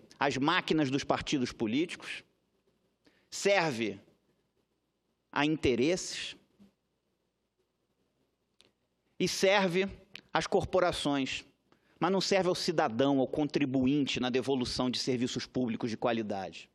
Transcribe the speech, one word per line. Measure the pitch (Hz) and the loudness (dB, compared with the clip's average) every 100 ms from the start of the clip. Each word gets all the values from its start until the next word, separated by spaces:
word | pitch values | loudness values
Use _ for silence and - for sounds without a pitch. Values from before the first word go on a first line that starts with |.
| - - | -18 -2
às | 143 131 | -2 2
máquinas | 143 180 - 160 139 | 2 2 2 2 2
dos | 135 | 0
partidos | - 131 - 147 120 | 0 -2 0 -2 -2
políticos, | - 110 127 175 - - - - _ _ _ _ _ _ _ _ _ _ | -2 -2 -2 -2 -6 -12 -14 -16 _ _ _ _ _ _ _ _ _ _
serve | - 196 196 165 113 110 98 - _ _ _ _ _ _ _ _ _ _ _ _ | -2 2 4 2 0 -2 -4 -12 _ _ _ _ _ _ _ _ _ _ _ _
a | - | 0
interesses | 147 156 151 117 143 180 - - - - _ _ - _ _ _ _ _ _ _ _ _ _ _ _ _ _ _ _ _ _ _ _ _ _ _ _ - | 0 2 2 2 2 0 -4 -10 -10 -12 _ _ -20 _ _ _ _ _ _ _ _ _ _ _ _ _ _ _ _ _ _ _ _ _ _ _ _ -2
e | 180 | -2
serve | - 190 202 190 175 196 - - - - | 2 4 4 4 2 -2 -6 -18 -20 -4
às | 156 - | -4 0
corporações, | 196 156 185 180 160 147 143 131 - - _ _ _ _ - | 0 2 2 2 0 0 0 -2 -6 -12 _ _ _ _ -4
mas | 165 | 0
não | 190 | 0
serve | - 196 180 | 2 2 2
ao | |
cidadão, | 180 - 165 151 113 135 139 | 0 -2 0 0 2 2 2
ao | 131 | 0
contribuinte | - 147 156 139 131 127 147 135 123 | 0 -2 0 0 2 2 2 0 -2
na | 123 | -2
devolução | 127 127 139 123 - 127 | 0 0 0 -2 -2 -2
de | 120 | -2
serviços | - 127 123 123 | -2 -2 -2 -4
públicos | - 127 123 110 120 | -6 -4 -2 -2 -4
de | 107 | -2
qualidade. | 123 117 104 98 90 - - | -2 -2 -2 -6 -8 -12 -20